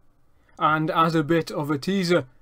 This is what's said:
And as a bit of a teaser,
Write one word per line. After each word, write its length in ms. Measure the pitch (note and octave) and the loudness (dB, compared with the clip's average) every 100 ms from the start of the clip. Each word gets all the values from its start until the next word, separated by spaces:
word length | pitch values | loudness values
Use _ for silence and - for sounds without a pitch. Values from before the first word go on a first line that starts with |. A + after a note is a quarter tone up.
| _ _ _ _ _ - | _ _ _ _ _ -2
And 320 | D#3+ D#3 D#3 | 0 2 0
as 240 | F3 E3 E3 | 2 2 2
a 80 | |
bit 260 | D3 E3 D#3 | 2 0 -2
of 220 | - C#3+ | -6 -4
a 80 | D3+ | -4
teaser, 480 | F#3 G3 F3 F3 C3 - | -2 -2 0 0 -2 -12